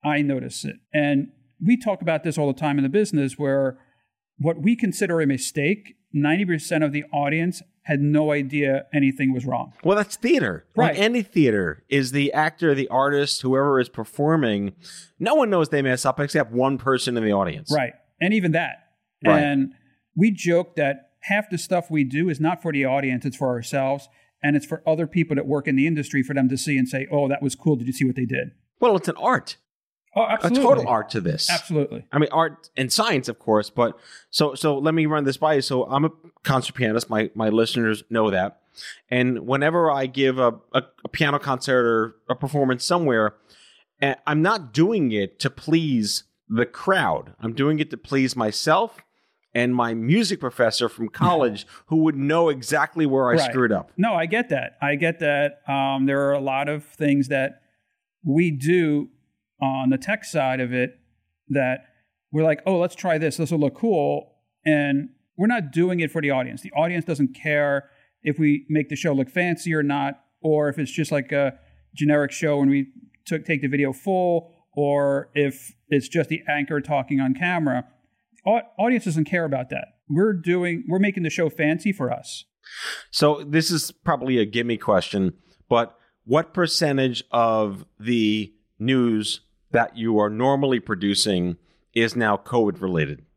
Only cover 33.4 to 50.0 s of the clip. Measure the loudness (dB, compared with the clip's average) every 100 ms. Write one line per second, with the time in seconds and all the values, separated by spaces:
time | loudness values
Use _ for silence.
33.4 | 2 2 2 0 0 -2 -20 -20 _ -2
34.4 | -2 0 -2 0 0 2 0 0 -2 0
35.4 | 2 2 2 -2 0 0 0 -2 -20 _
36.4 | -2 0 0 -2 0 0 0 -2 -2 -2
37.4 | 0 2 2 0 0 -2 -4 0 2 0
38.4 | -2 -6 _ -20 -20 -20 _ 0 0 -2
39.4 | -2 0 2 2 2 0 -2 0 0 4
40.4 | 0 0 _ -4 -4 _ -12 -2 0 0
41.4 | -2 -4 0 2 4 2 0 -8 _ -6
42.4 | -4 0 0 0 0 0 2 2 0 -2
43.4 | _ _ -20 _ _ _ -2 -2 -2 2
44.4 | 2 0 -4 2 2 4 2 0 -2 _
45.4 | -8 -8 0 0 2 0 0 -4 _ _
46.4 | _ -2 -2 -4 -2 0 0 -2 -6 -10
47.4 | -8 -2 0 0 -4 -8 -4 -2 0 0
48.4 | -4 -2 0 0 0 -8 _ _ _ _
49.4 | _ -2 0 0 -2 -2